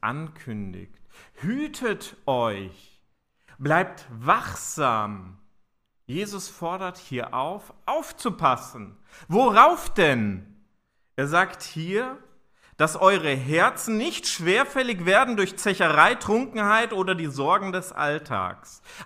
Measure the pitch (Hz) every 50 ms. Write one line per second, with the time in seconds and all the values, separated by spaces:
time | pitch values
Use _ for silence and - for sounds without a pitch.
0 | - 107 123 147 160 156 156 - - 131 110 107 101 95 90 92 92 - - -
1 | - - - - - - _ - - 175 240 277 302 302 - - 262 226 202 -
2 | - - - _ _ - 135 123 120 113 104 98 98 92 85 - - - _ _
3 | _ _ _ _ _ _ _ _ _ _ - - 131 143 156 170 185 185 185 -
4 | - - 120 110 120 143 190 233 - - - - - - - 160 147 127 113 110
5 | 107 104 104 98 92 90 92 95 - - _ _ _ _ _ _ _ _ _ _
6 | _ - 123 170 208 202 202 196 175 - - - 175 165 175 190 190 180 180 -
7 | - - 131 123 117 - - 127 135 156 185 208 - - - - - - 254 320
8 | 302 - - - - 247 180 - 165 143 127 - - - - 120 104 92 - -
9 | - _ - - - - 160 214 262 247 196 214 254 320 349 - - - - -
10 | 175 151 135 120 107 104 98 90 92 - - - _ _ _ _ _ _ _ _
11 | _ _ _ - 135 143 156 175 190 185 - - - - - 156 160 175 190 214
12 | 247 254 262 269 - _ - - _ _ _ _ _ _ _ - 147 156 160 -
13 | 190 190 202 185 156 151 135 131 127 131 156 165 190 247 262 254 - 233 220 214
14 | 247 339 - - - - - - 170 170 190 233 269 269 - 277 262 240 233 180
15 | 170 180 190 214 262 247 240 202 190 185 - - - 214 190 190 190 165 147 147
16 | 160 202 247 240 - 196 208 233 262 262 - 220 208 202 214 220 233 226 233 190
17 | 185 185 185 170 165 151 131 135 139 151 180 202 196 190 180 180 175 - - -
18 | 147 147 147 151 151 143 131 98 92 90 - - - - - - _ - - -
19 | -